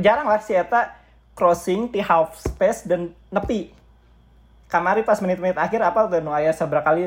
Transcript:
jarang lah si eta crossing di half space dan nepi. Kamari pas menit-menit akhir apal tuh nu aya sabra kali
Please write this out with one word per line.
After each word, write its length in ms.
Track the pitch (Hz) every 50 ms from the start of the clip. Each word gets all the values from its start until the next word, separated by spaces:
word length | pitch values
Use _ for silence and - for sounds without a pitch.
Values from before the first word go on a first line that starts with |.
| 185
jarang 240 | 202 214 285 302
lah 160 | 220 214 214 -
si 80 | -
eta 400 | 202 185 226 226 240 240 226 - - - _ _ _ _ _ _
crossing 560 | - - 185 175 165 - - 190 185 208 233
di 160 | 240 - 196 202
half 320 | - 170 165 160 - -
space 480 | - - - - - 190 202 226 - -
dan 320 | 160 180 175 175 170 - - - -
nepi. 480 | 190 196 - - 233 202 - - - - _ _ _ _ _ _ _ _ _ _ _ _ _ _ _ _ _
Kamari 400 | - - 170 175 180 202 220 220
pas 160 | 226 208 214
menit-menit 320 | 196 185 185 180 180 185 180
akhir 320 | - 170 185 214 226 240
apal 240 | 277 233 220 214 -
tuh 80 | 180
nu 160 | 165 156 151 147
aya 160 | 151 151 160
sabra 320 | 156 - 160 147 147 147
kali 240 | - 156 160 170 180